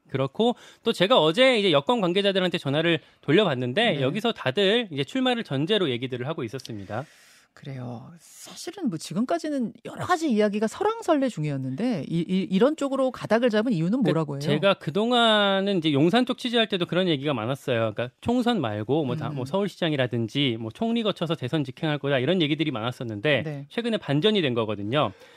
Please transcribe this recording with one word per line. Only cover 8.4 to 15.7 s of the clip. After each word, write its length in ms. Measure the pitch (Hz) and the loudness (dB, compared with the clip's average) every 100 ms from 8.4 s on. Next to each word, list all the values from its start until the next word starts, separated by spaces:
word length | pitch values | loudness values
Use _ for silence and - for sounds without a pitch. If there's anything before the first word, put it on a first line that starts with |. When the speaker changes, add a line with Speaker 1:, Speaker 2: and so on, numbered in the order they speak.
| - 180 359 403 285 | -20 -16 -14 -6 -6
Speaker 2:
뭐 80 | 160 | -4
지금까지는 720 | - 165 254 339 311 277 220 - - | -6 -4 -2 -2 -2 -4 -4 -8 -14
여러 200 | - - | -8 -2
가지 240 | 339 320 | 0 2
이야기가 360 | 208 208 208 214 | 2 2 0 -2
설왕설래 600 | - 415 453 440 302 262 | -2 -2 -2 0 2 0
중이었는데 760 | 160 151 139 131 131 247 208 - | -2 -4 -4 -4 -4 -4 -4 -2
이, 120 | 165 165 | -2 0
이, 200 | 185 185 | -2 0
이런 260 | 185 254 311 | 2 4 2
쪽으로 340 | 277 269 262 | -2 0 -2
가닥을 380 | - - 220 247 | -4 0 2 2
잡은 220 | 214 240 | 2 2
이유는 300 | 170 165 262 | 0 0 2
Speaker 1:
그 60 | 208 | 2
Speaker 2:
뭐라고 260 | 160 151 139 | 2 -2 -4
해요? 40 | |
Speaker 1:
제가 340 | 143 147 196 185 | 0 2 2 2
그동안은 1000 | - 165 226 247 226 214 202 196 196 | -2 -2 2 4 4 4 4 2 0